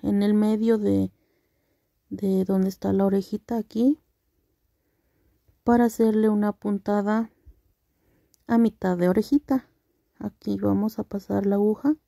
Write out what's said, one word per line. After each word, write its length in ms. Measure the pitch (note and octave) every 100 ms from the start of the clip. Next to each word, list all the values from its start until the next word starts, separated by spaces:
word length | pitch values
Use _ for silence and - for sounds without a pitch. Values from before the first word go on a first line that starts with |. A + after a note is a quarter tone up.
en 200 | - G3+
el 120 | G#3
medio 440 | G#3 G#3+ G#3+ A3+ A3
de, 320 | G3+ G3 F#3+ - _ _ _ _ _ _ _ _ _
de 340 | G3 G3 F#3+
donde 240 | F#3+ F#3+ F#3+
está 240 | F#3+ G3
la 140 | G3 G3
orejita 500 | G3 F#3+ G#3 - A#3
aquí. 420 | G#3 A3 B3+ D4+ _ _ _ _ _ _ _ _ _ _ _ _ _ _ _ _
Para 220 | - A#3+ A#3
hacerle 420 | - A3+ G#3+ G#3+
una 240 | G#3 G#3
puntada 800 | - G#3 G3+ - G#3 G3+ G#3+ A3+ _ - - _ _ _ _ _ _ _ _ -
a 120 | A#3
mitad 400 | A3+ - F#3 F3+
de 100 | F3+
orejita. 580 | F#3 G#3+ C#4+ - C4 - _ _ _ _ _
Aquí 400 | G#3 - - G3
vamos 400 | G3+ G3 G#3+ -
a 60 |
pasar 420 | G#3 G3+ - G3+ G3
la 100 | G3+
aguja. 400 | G#3 G#3+ C#4 D#4